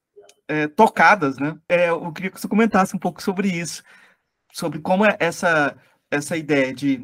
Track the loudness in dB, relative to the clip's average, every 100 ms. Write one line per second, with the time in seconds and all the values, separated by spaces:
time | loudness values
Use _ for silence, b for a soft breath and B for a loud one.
0 | _ -20 -20 _ -8 -4 -2 4 4 6
1 | 4 6 2 -2 -6 -8 -2 2 2 0
2 | -4 -8 -10 -8 -4 2 2 2 0 -2
3 | -6 -6 -6 -2 -2 -4 -6 -12 -16 b
4 | b b _ _ _ -8 -6 -6 -2 2
5 | 2 2 -2 0 0 2 0 -4 b b
6 | -6 -6 -4 -6 -2 0 0 -2 -2 -2